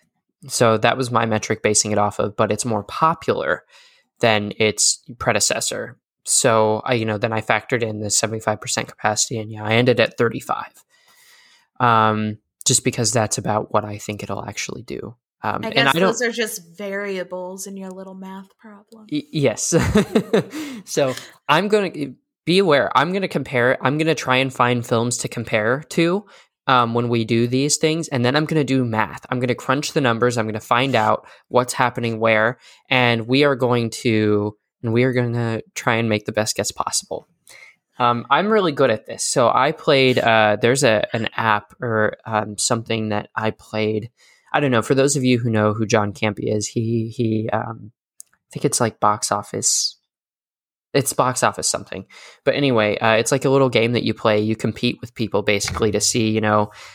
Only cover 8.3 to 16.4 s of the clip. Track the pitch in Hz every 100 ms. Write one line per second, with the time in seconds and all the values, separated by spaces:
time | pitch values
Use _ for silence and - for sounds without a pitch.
8.3 | 110 110 107 - - 110 - 107 107 -
9.3 | 117 107 107 107 113 123 117 113 - 117
10.3 | 131 - - - - _ _ _ _ _
11.3 | _ _ _ _ - 117 113 110 107 107
12.3 | 107 _ _ - 127 131 120 107 120 107
13.3 | - - 107 - 107 104 104 - 104 101
14.3 | 101 - - - - 113 - - - _
15.3 | _ 110 101 226 220 139 160 185 - 233
16.3 | 233